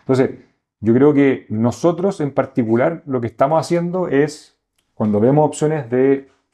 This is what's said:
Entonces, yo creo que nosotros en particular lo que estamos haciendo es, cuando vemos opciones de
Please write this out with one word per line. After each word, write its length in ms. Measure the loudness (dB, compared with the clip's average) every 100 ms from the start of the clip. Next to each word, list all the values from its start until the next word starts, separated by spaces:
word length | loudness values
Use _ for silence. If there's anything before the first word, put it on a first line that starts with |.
Entonces, 320 | -2 0 0 -4 _ _ _ _
yo 140 | 0
creo 220 | 4 4
que 320 | 4 2 0 -4
nosotros 720 | -2 -2 0 -2 0 -4 -4
en 120 | -4
particular 680 | -4 -4 -4 0 0 0 -4 -6
lo 160 | -6
que 60 | -6
estamos 300 | -2 0 0
haciendo 500 | -2 -4 -4 -4 -2
es, 500 | 0 0 -4 -20 _ _ _ _
cuando 280 | -6 -2 0
vemos 260 | 2 2 2
opciones 420 | 0 -4 -4 -4
de 400 | 0 2 0 -4 _ _